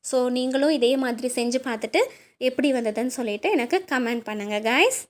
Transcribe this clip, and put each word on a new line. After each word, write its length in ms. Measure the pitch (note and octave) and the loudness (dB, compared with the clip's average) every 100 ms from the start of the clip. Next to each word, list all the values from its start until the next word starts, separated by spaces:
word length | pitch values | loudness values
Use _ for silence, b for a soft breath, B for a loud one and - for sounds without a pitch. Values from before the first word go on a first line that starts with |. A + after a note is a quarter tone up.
| - | -2
So, 80 | C4 B3 B3 | 0 0 0
நீங்களும் 360 | B3+ C4 D4 D4+ | 0 2 2 4
இதே 140 | A#3+ C4+ | 4 2
மாதிரி 260 | B3+ A#3 B3 B3 | 0 -2 -4 -2
செஞ்சு 220 | A#3+ B3+ B3+ | 0 -2 -4
பார்த்துட்டு 320 | A3 A3 F4+ C5+ B B B B3+ | -6 -2 0 0 B B B -2
எப்படி 220 | B3+ C#4+ B3+ | 0 2 2
வந்ததுன்னு 360 | A3+ G#3+ B3+ B3+ | 0 -2 -4 -2
சொல்லிட்டு 320 | A3+ G#3 F4+ F#4+ | -4 -2 0 0
எனக்கு 200 | A#3+ F#4 F#4 | 2 0 0
கமெண்ட் 320 | C4 A#3 A#3 A3 | -2 0 -2 -4
பண்ணுங்க, 280 | G#3+ G3+ G#3 A3 | -8 -4 -2 0
கைஸ். 300 | B3+ A4 - - | 4 2 0 -10